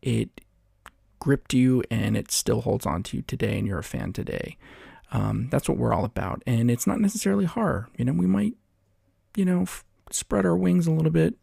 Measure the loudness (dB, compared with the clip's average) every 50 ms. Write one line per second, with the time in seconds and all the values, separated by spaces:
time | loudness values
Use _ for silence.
0 | -2 0 0 0 -2 -4 _ -20 -20 _ _ _ _ _ _ _ _ -20 _ _
1 | _ _ _ _ 0 2 2 2 0 _ 2 4 4 6 4 2 0 0 -2 0
2 | 0 0 0 -2 -2 -2 -4 -2 0 0 0 0 0 0 -2 0 0 -2 -2 -2
3 | -4 -6 -8 -8 -6 -8 -6 -4 -2 -2 -2 -2 -2 -2 -4 -4 -6 -6 -8 -6
4 | -6 -6 -6 -6 -8 -6 -6 -8 -8 -10 -12 -16 -20 -20 -20 -20 -20 -20 -20 -20
5 | -18 _ -2 -2 0 0 -2 -2 -2 -2 -2 -2 0 -2 -2 0 0 0 0 0
6 | -2 -2 _ -4 -6 -4 -6 -6 -2 0 0 2 2 2 0 0 0 -2 0 2
7 | 0 0 0 0 -2 0 0 0 0 -2 -2 -2 -2 0 -2 -2 -6 -10 -6 -2
8 | -2 0 0 2 2 2 2 2 0 -2 -4 _ _ _ _ _ _ _ _ _
9 | _ _ _ _ _ _ _ 0 0 2 2 0 0 -2 -6 -14 -18 _ _ _
10 | _ -10 -8 -8 -6 _ 0 2 2 4 2 4 4 4 4 4 4 2 2 2
11 | 2 2 4 4 2 2 0 _